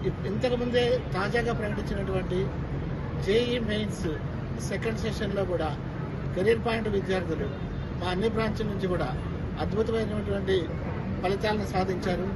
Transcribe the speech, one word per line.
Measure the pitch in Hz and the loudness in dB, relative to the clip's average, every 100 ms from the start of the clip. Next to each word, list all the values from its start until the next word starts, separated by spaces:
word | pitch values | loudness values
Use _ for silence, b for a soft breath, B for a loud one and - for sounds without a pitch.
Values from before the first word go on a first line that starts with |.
| - | -2
ఇప్-, | - - | -2 -2
ఇంతకుముందే | 214 254 240 247 240 240 247 - | 0 0 0 2 2 4 2 0
తాజాగా | 180 202 233 233 226 | -2 0 2 0 0
ప్రకటించినటువంటి | 214 202 202 202 196 190 180 180 196 - - - - - - - 190 | -2 -2 -2 -2 0 0 0 0 0 -2 -4 -4 -4 -4 -4 -2 4
జేఈ | 220 240 240 214 | 4 4 0 0
మెయిన్స్ | 214 214 - 175 147 - - - - - | 0 -2 -2 -2 -2 -4 -4 -4 -4 -2
సెకండ్ | 196 226 214 | -2 -2 0
సెషన్‌లో | 220 - 202 196 185 | -2 -2 -2 0 2
కూడా | 170 156 135 - - - - - | 2 0 -2 -4 -4 -4 -4 -2
కెరీర్ | 175 202 233 233 | 2 4 4 4
పాయింట్ | 226 214 202 | 0 2 0
విద్యార్థులు | 185 190 170 151 139 - - - - - | 2 0 0 -2 -2 -4 -4 -4 -4 -2
మా | 175 | 0
అన్ని | 185 220 208 | 2 2 2
బ్రాంచ్ల | 220 214 214 | 0 0 0
నుంచి | 196 185 | 0 0
కూడా | 175 151 - - - - - | 2 0 -2 -2 -4 -4 -2
అద్భుతమైనటువంటి | 165 214 226 226 214 208 202 202 190 190 160 - - - - - | 0 2 2 2 0 -2 0 0 2 2 2 -4 -4 -4 -2 0
ఫలితాలను | 180 196 214 214 196 | 0 2 2 0 0
సాధించారు. | 190 185 180 190 175 190 | 0 2 0 0 0 0